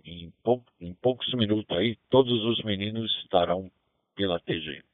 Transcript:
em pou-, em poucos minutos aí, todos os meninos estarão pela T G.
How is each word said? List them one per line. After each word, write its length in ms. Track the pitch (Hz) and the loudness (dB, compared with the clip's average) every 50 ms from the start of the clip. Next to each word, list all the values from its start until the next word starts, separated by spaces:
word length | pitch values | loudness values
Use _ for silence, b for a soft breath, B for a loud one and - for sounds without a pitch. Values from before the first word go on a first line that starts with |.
| - | -18
em 280 | 80 85 85 85 82 - _ | -16 -16 -14 -14 -16 -18 _
pou-, 240 | - 113 123 123 120 _ _ - | 0 0 0 0 -2 _ _ -14
em 160 | 87 87 90 | -12 -12 -6
poucos 360 | - - 123 127 120 - - 127 | -2 0 0 0 -2 -4 -4 0
minutos 420 | 123 110 101 107 107 104 - - | 0 2 2 2 0 0 0 0
aí, 180 | 87 101 120 110 - _ _ | 0 0 0 -2 -4 _ _
todos 340 | - 131 131 123 120 113 104 | 6 6 6 6 2 0 0
os 180 | 117 113 104 - | 0 -2 -2 -2
meninos 480 | 107 101 95 101 107 110 113 110 107 - - | -2 -2 -2 -4 -4 -4 -4 -4 -4 -6 -6
estarão 480 | - - 98 90 87 - 87 92 95 92 - _ _ _ _ _ _ _ _ | -4 0 2 2 4 2 0 -2 -4 -8 -14 _ _ _ _ _ _ _ _
pela 240 | - 98 95 87 85 | -4 -2 0 -2 -2
T 200 | - - - 82 | -2 -4 -6 -6
G. 200 | 78 78 71 71 - _ | -6 -8 -12 -14 -16 _